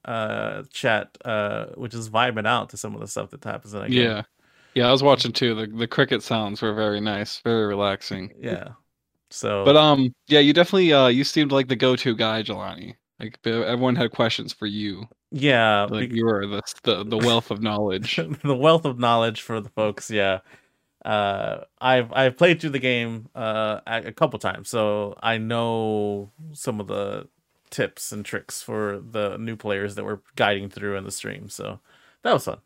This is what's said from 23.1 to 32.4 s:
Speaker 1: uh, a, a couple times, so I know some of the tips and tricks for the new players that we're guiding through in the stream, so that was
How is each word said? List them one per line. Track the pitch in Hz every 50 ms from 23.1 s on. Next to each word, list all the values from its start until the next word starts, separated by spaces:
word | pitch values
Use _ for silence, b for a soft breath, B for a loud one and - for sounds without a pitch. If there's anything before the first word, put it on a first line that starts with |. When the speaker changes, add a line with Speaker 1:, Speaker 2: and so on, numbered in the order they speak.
| 113 110 113 127 _
Speaker 1:
uh, | - 117 110 107 110 110 107 107 - -
a, | - 113 117 - -
a | 107
couple | - 165 147 - 107
times, | - 98 92 104 98 -
so | - 117 107 104 104 104 104 101 104 - -
I | 113 113 110
know | 110 110 117 117 117 117 113 113 110 110 107 107 104 104 104 101 101 107 _ _ 160 160 147
some | - - 135 113 104
of | 101
the | 98 101 98 101 98 101 104 - - _ _ _ _ _ _ _ _
tips | - - 120 - - - - - -
and | 104 101
tricks | - - 101 - - - - -
for | - 113 107 107 104 101 98 - 117
the | 113 110 104 101 95
new | 98 113 113 113
players | 107 - 107 98 98 101 101 101
that | 104 101
we're | 101 107 101 _ _ _
guiding | - 120 101 104 98 98 98
through | - - 101 104 98
in | 98 95
the | 101
stream, | - - - 104 104 98 104 104
so | - - 101 101 101 107 b b b b b b b b _
that | 240 233
was | 135